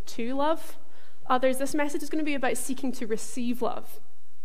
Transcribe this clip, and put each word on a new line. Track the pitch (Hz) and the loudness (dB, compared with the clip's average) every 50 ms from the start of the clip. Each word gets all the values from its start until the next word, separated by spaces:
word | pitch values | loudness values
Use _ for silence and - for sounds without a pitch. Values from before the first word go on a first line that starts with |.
| - | -2
to | - - - 226 233 262 | -2 0 0 0 0 0
love | 269 277 302 330 320 - - - - - - - - - - - - - | 0 0 0 0 0 0 0 0 0 -2 -2 -2 -2 -2 -2 -2 -2 0
others. | - 262 254 247 262 254 262 | 2 2 2 2 2 2 2
This | 277 277 - | 0 0 0
message | 302 294 294 294 320 311 | 2 2 2 0 0 0
is | 285 | 0
gonna | - 311 311 | 0 0 0
be | 302 285 | 0 0
about | 277 262 247 - | 0 0 0 0
seeking | 240 - - 262 247 - 262 - | 0 0 0 0 0 0 0 0
to | - 254 202 | 0 0 0
receive | 226 214 - - - 262 240 240 240 - - | 0 0 0 0 0 0 0 0 0 0 0
love. | 113 - - - - - - - - - - - - - - - | 0 0 0 0 0 0 0 0 0 -2 -2 0 0 0 0 -2